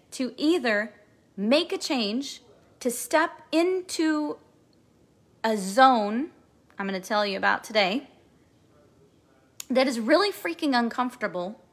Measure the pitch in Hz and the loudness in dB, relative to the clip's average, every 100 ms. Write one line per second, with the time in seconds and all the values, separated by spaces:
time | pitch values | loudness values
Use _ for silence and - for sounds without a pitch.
0 | _ - 254 - 302 349 240 208 233 - | _ -6 -6 0 2 2 2 0 -2 -10
1 | _ _ _ - 208 294 339 370 - 269 | _ _ _ -4 2 2 2 -4 -2 -2
2 | 208 240 277 - - - _ _ 254 240 | -2 -4 -6 -12 -20 -20 _ _ -6 -4
3 | - 311 320 - - 320 359 370 359 - | 0 2 2 -4 -2 0 2 0 -4 -2
4 | 311 302 294 - _ _ _ _ _ _ | 0 0 -2 -8 _ _ _ _ _ _
5 | _ _ _ _ 226 220 190 208 262 240 | _ _ _ _ -2 -2 0 6 6 6
6 | 202 226 330 - _ _ _ - 196 190 | 2 -2 -6 -10 _ _ _ -10 -6 -6
7 | - 214 208 190 196 202 - 214 185 254 | -2 0 0 0 0 0 0 0 2 0
8 | - - _ _ _ _ _ _ _ _ | -6 -18 _ _ _ _ _ _ _ _
9 | _ _ _ _ _ - - 254 269 233 | _ _ _ _ _ -20 -2 0 2 0
10 | 220 320 403 - 339 330 294 240 233 - | 2 2 2 -2 -8 -4 0 0 0 -2
11 | 247 - 208 180 180 226 _ | -6 -4 -6 -6 -8 -10 _